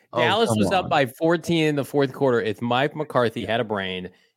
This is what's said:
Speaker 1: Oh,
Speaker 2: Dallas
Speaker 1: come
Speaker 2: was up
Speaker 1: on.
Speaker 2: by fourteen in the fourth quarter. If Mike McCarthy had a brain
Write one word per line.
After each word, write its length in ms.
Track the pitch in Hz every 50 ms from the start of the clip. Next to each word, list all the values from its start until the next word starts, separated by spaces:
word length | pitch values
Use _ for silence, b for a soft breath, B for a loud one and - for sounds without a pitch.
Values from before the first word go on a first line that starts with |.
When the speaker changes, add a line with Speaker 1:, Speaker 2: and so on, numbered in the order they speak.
| b b -
Speaker 1:
Oh, 60 | -
Speaker 2:
Dallas 300 | - 170 190 220 233 214
Speaker 1:
come 100 | 220 214
Speaker 2:
was 120 | 202 180
up 140 | 190 180 180
Speaker 1:
on. 40 | -
Speaker 2:
by 160 | 165 151 139
fourteen 580 | 117 - - 160 165 175 170 160 - 170 165 156
in 100 | 156 151
the 80 | 143 127
fourth 300 | - - 147 139 131 131
quarter. 260 | - 143 135 120 117
If 220 | 95 110 101 -
Mike 340 | 120 120 120 127 139 151 156
McCarthy 500 | 151 151 - - 127 123 110 - 120 -
had 140 | - 110 117
a 40 | 120
brain 460 | 104 107 98 95 92 92 92 92 90 b b b b b